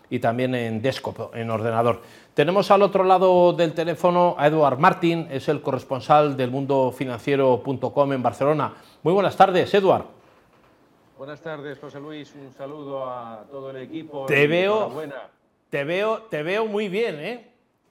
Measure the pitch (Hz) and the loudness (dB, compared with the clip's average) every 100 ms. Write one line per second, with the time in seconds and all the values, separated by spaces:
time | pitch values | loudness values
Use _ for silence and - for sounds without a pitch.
0 | - 127 120 120 127 127 113 110 131 - | -8 -4 -2 -2 -2 -2 -4 -4 -4 -4
1 | 110 104 101 117 113 110 113 113 120 117 | -6 -10 -10 -8 -4 -4 -2 0 0 0
2 | - - _ - 147 196 196 202 202 190 | -6 -20 _ 0 2 2 4 4 4 4
3 | 190 185 185 180 175 160 165 160 165 165 | 4 4 6 6 6 4 0 -2 -4 0
4 | 180 175 175 131 147 156 143 127 180 - | 2 4 2 4 2 4 2 4 4 4
5 | 170 170 165 135 - 143 143 131 - 131 | 2 0 -4 -6 -2 -2 -2 -4 -4 -4
6 | - 151 151 131 123 131 139 139 127 - | 4 4 4 0 -2 -2 0 0 0 -2
7 | 131 117 - 139 135 123 - 120 131 143 | -8 -6 -2 2 4 2 0 -4 -2 0
8 | 139 135 120 107 139 151 120 - - _ | 0 0 -2 0 0 0 -2 -8 -20 _
9 | 156 196 175 - 196 180 135 202 190 117 | 0 2 2 4 4 4 2 2 4 2
10 | - - _ _ _ _ _ _ _ _ | 0 -18 _ _ _ _ _ _ _ _
11 | _ - 135 147 165 151 147 135 147 139 | _ -20 -18 -14 -14 -6 -6 -6 -12 -12
12 | 147 151 139 143 135 127 139 151 139 135 | -12 -12 -14 -16 -18 -12 -10 -10 -6 -6
13 | 127 123 117 113 101 139 135 135 123 160 | -4 -6 -10 -14 -14 -12 -12 -12 -10 -12
14 | 160 147 135 139 147 175 190 214 202 135 | -10 -8 0 2 2 2 0 0 -4 -8
15 | 151 131 98 _ _ _ _ 147 139 180 | -12 -14 -18 _ _ _ _ -6 -4 -2
16 | 214 214 - 151 156 208 220 208 208 196 | -2 -4 -6 -8 -4 -4 -4 -4 -4 -4
17 | 233 151 170 240 - _ _ _ _ | -4 -6 -10 -12 -16 _ _ _ _